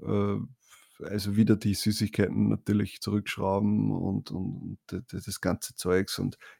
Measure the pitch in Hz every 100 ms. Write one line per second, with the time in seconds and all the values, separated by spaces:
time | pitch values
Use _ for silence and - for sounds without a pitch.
0 | - 104 101 104 - - _ - _ -
1 | 76 104 98 101 110 107 104 98 - 107
2 | 104 - 95 104 107 107 - 104 98 -
3 | - 104 101 - 98 98 104 107 104 95
4 | 92 98 101 - 95 - - 98 - 95
5 | - 95 98 95 90 - - - 90 92
6 | 98 - 98 - -